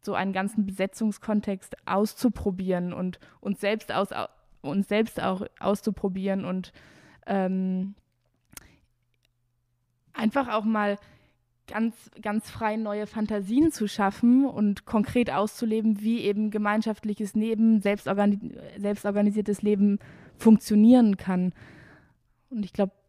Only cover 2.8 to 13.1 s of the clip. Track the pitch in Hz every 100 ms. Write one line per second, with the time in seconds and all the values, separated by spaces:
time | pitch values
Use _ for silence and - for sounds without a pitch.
2.8 | 180 175 185 175 - _ - 196 202 220
3.8 | - 143 196 - 107 _ _ _ 180 190
4.8 | 196 208 220 - 170 185 - _ - 202
5.8 | - 196 202 190 196 190 180 185 180 -
6.8 | - - - _ - 196 190 190 185 185
7.8 | 190 202 _ _ _ _ _ - - _
8.8 | _ _ _ _ _ _ _ _ _ _
9.8 | _ _ _ - 220 277 254 214 214 220
10.8 | 208 202 - _ _ _ _ _ - 214
11.8 | 226 - - _ 220 208 - - 220 220
12.8 | 220 208 214